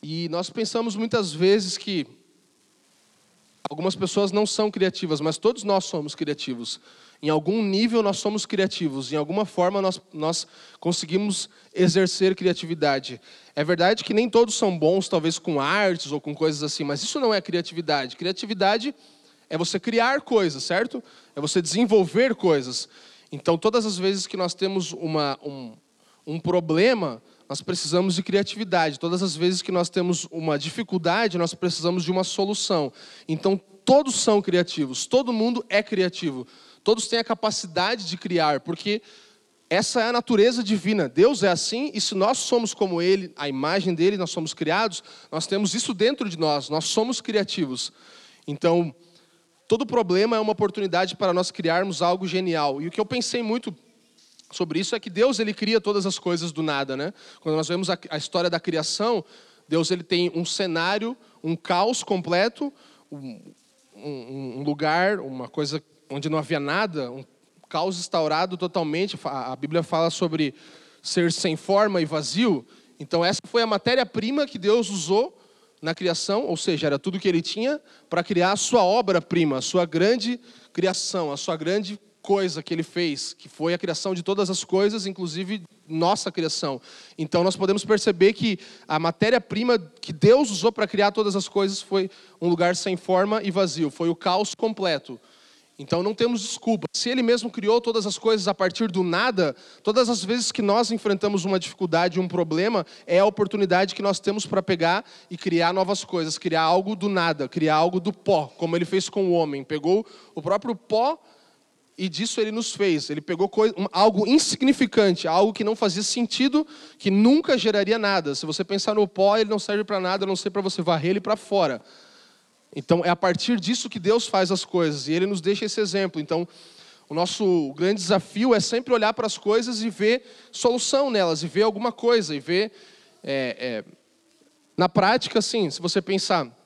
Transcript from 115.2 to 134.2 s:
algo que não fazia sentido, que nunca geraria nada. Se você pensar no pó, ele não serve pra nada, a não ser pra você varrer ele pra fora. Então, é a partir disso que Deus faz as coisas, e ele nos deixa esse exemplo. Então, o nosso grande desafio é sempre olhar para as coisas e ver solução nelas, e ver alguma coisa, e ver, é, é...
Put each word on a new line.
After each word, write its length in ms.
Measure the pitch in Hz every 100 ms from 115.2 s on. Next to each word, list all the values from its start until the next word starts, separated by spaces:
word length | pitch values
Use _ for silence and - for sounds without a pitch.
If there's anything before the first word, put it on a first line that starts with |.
| 170
algo 240 | 165 208
que 100 | 202
não 140 | 214 220
fazia 260 | 214 175
sentido, 640 | 208 - 233 - 269 285 302 - - -
que 120 | 202
nunca 480 | 196 226 285 330 254
geraria 400 | 220 208 196 226
nada. 360 | 208 196 151
Se 120 | 139 156
você 180 | 156
pensar 300 | 190 196 208
no 120 | 214 202
pó, 300 | - 196 214
ele 140 | 214
não 80 | 208
serve 260 | - 208
pra 160 | 208 202
nada, 240 | 185 190
a 20 | 196
não 100 | 185
ser 120 | 208
pra 140 | 190
você 180 | 190 -
varrer 300 | 165 165 160
ele 100 | 196
pra 160 | 185 214
fora. 460 | - 196 160 120 - - - - _ _ _ _ _ -
Então, 240 | 131 170
é 60 | 170
a 80 | 175
partir 420 | 185 175 - 240
disso 300 | 170 247 254
que 100 | 220
Deus 280 | 180 226 -
faz 260 | 196 185
as 100 | 185
coisas, 460 | - 180 165 147 131
e 40 |
ele 100 | 165
nos 160 | 190 196
deixa 240 | 165 202
esse 160 | 214 -
exemplo. 400 | 208 190 190 160
Então, 260 | 147 165 175 - - - - - _
o 60 |
nosso 580 | 151 175 - 202 175 143
grande 280 | 143 180 208
desafio 520 | 170 196 - 208 254
é 60 | 220
sempre 320 | - 233 254
olhar 220 | 240 214
para 120 | 220 220
as 120 | -
coisas 420 | 202 220 240 226
e 60 | 226
ver 340 | 185 208 247 - - -
solução 580 | - 247 240 - 269 277
nelas, 320 | 220 175 160
e 40 | 160
ver 160 | 180
alguma 280 | 220 202 233
coisa, 440 | 226 233 240 165
e 60 | 147
ver, 300 | 127 175 214 - - - _ _
é, 320 | - 139 127 -
é... 260 | 123 110 98 - _ _